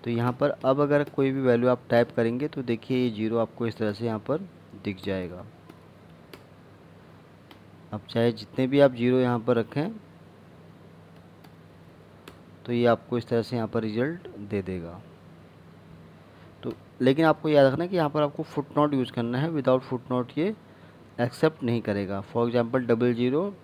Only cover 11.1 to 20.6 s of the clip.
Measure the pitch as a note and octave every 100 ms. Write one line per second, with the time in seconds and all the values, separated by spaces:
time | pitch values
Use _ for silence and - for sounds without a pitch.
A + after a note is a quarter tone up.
11.1 | - - - - - - - - - -
12.1 | - - - - - - A#2+ A#2+ A2+ -
13.1 | A#2+ - A#2 G#2+ B2 A2 A#2 A2 G#2+ C3+
14.1 | E3+ - - G2+ G#2 F#2 F#2 E2 F2+ -
15.1 | - - - - - - - - - -
16.1 | - - - - - A#2+ A2+ - - B2+
17.1 | C#3 D#3+ D3+ D#3 D3 C3+ C3+ F3 F#3 D3+
18.1 | D3+ D3 C#3+ D#3 - C#3 - D3+ C#3 B2
19.1 | - A#2 B2 D#3 D#3+ C3 C3 C3 B2 -
20.1 | B2+ B2 - F3+ G#3+